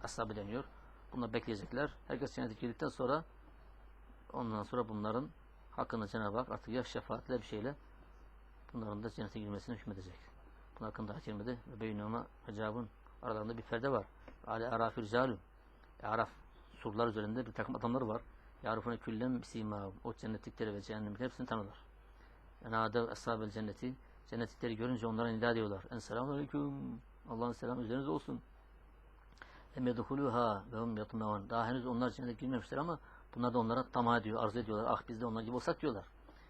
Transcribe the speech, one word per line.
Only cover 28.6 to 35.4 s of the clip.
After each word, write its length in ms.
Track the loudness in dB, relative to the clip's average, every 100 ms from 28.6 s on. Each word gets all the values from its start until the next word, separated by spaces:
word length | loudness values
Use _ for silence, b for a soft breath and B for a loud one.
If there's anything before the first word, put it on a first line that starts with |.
| -20 -20 -20 -20 -20 -20 -20 -18 B B B 2
Em 100 | 2
yedhulûhâ 760 | 4 2 4 4 6 6 4 0
ve 40 | -2
hum 200 | 0 0
yatma'un. 540 | -2 0 2 0 2
Daha 160 | 2 2
henüz 200 | 2 0
onlar 240 | 2 2
cennete 220 | 0 -4
girmemişler 460 | -4 0 -2 0 -2
ama 200 | 0 -2 B B B
bunlar 200 | 0 4
da 40 | 6
onlara 260 | 6 4 2
tamah 260 | 4 6 6
ediyor, 240 | 4 2
arzu 160 | 2 2
ediyorlar. 340 | 0 2 4
Ah 100 | 2 0
biz 120 | -2
de 60 | 0
onlar 160 | 0